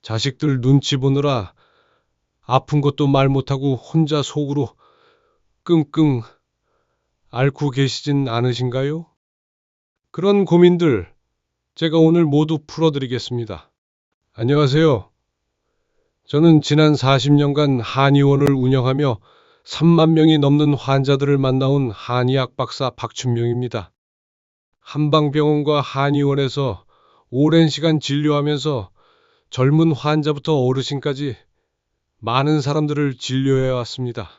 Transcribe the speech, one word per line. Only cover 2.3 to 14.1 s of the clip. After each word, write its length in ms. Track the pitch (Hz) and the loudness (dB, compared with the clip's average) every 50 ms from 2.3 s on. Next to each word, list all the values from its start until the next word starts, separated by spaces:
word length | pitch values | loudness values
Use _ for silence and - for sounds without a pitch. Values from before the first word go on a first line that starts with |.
| _ _ | _ _
아픈 400 | _ - 156 165 - - 147 147 | _ -2 -2 -2 0 0 -2 0
것도 240 | 139 143 139 - 147 | 0 0 0 0 0
말 240 | 139 139 135 135 139 | 2 2 2 2 2
못하고 460 | 139 135 131 - 139 131 139 139 131 | 0 -2 -2 -4 -6 -2 -2 -2 -4
혼자 480 | 120 - - - 160 160 143 151 147 135 | -4 -8 -4 0 0 0 0 0 -4 -4
속으로 460 | - - 147 147 139 143 143 135 107 _ _ _ _ _ _ _ _ _ _ _ _ _ _ _ _ _ _ | -4 -6 -6 -6 -4 -2 -4 -4 -4 _ _ _ _ _ _ _ _ _ _ _ _ _ _ _ _ _ _
끙끙 640 | _ - 170 165 143 147 - 156 156 147 135 120 110 - _ _ _ _ _ _ _ _ _ _ _ _ _ _ _ _ _ _ _ _ | _ 0 0 0 0 _ 0 0 2 2 2 -2 -6 -12 _ _ _ _ _ _ _ _ _ _ _ _ _ _ _ _ _ _ _ _
앓고 400 | - 117 135 143 131 - 147 143 | -6 -2 -2 -2 -2 -2 -6 -4
계시진 580 | 123 135 139 131 - - - 143 143 143 139 | -2 -2 -2 -2 -4 -6 -4 -2 -2 -2 -2
않으신가요? 760 | 123 113 117 120 127 120 117 123 123 120 131 135 143 151 165 165 _ _ _ _ _ _ _ _ _ _ _ _ _ _ _ _ _ _ _ _ _ | -2 -2 -2 -2 -2 -2 -4 -6 -4 -4 -4 -4 -4 -6 -8 -12 _ _ _ _ _ _ _ _ _ _ _ _ _ _ _ _ _ _ _ _ _
그런 340 | - - 120 101 101 202 196 | -10 -4 0 0 2 2 2
고민들 640 | - 160 175 175 175 175 165 175 156 123 98 85 - _ _ _ _ _ _ _ _ _ _ _ _ _ | 2 4 6 6 6 6 4 2 0 0 0 -4 -10 _ _ _ _ _ _ _ _ _ _ _ _ _
제가 240 | - 160 160 151 165 | -6 -6 -2 2 4
오늘 260 | 160 160 170 175 170 | 4 4 4 4 2
모두 320 | 151 139 147 156 151 160 151 _ | 2 2 2 2 0 -2 -6 _
풀어드리겠습니다. 1040 | - - 156 160 160 147 139 131 120 123 117 - - 123 120 117 104 95 78 - _ _ _ _ _ _ _ _ _ | -12 -6 -2 0 0 0 -2 -6 -6 -8 -8 -8 -6 -8 -8 -8 -8 -12 -16 -16 _ _ _ _ _ _ _ _ _